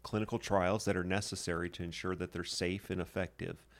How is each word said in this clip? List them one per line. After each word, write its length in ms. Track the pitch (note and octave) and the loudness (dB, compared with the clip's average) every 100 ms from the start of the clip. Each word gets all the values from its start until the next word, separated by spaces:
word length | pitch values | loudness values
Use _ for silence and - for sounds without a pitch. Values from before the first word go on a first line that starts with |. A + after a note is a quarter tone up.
clinical 360 | - G#2+ G#2+ A#2 | -2 0 0 -2
trials 460 | - G2 F2+ G#2+ | 4 6 6 4
that 120 | - F#2 | 2 2
are 80 | |
necessary 640 | F2+ F#2+ F#2+ F#2 - E2+ F2 | 2 0 0 -4 -2 0 -2
to 120 | - | -4
ensure 340 | E2+ E2 F#2 F2+ | -6 -4 -2 -2
that 160 | F2+ | -2
they're 120 | F2 | -4
safe 460 | E2+ - F2+ F#2+ - | -4 0 0 0 -2
and 100 | F2+ | -4
effective. 640 | F2 - F2+ - E2+ E2 - | -2 -2 -4 -4 -8 -8 -14